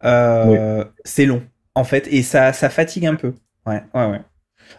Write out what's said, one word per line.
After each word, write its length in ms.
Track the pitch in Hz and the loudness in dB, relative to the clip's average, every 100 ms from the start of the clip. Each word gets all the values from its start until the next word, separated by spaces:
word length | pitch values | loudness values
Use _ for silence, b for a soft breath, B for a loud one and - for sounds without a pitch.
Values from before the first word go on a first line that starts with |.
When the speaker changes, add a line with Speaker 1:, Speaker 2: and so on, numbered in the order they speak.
Speaker 1:
euh, 800 | 120 120 120 117 113 107 110 110 | 2 4 4 4 4 2 0 -4
Speaker 2:
Oui. 60 | - - - | -6 -12 -6
Speaker 1:
c'est 200 | - 139 | 0 0
long, 160 | 123 - _ _ 131 | 0 -8 _ _ -4
en 60 | |
fait, 240 | 123 139 139 | -2 -2 0
et 120 | 139 | -2
ça, 300 | 123 135 131 | 0 2 2
ça 160 | - 139 | 2 -2
fatigue 360 | - 160 180 165 | -2 -4 -2 -2
un 100 | 156 | -2
peu. 180 | 123 123 _ _ 110 | -6 -8 _ _ -8
Ouais, 180 | 104 - | -8 -6
ouais, 120 | 127 110 | -4 -2
ouais. 100 | 101 - _ _ b b | -4 -12 _ _ b b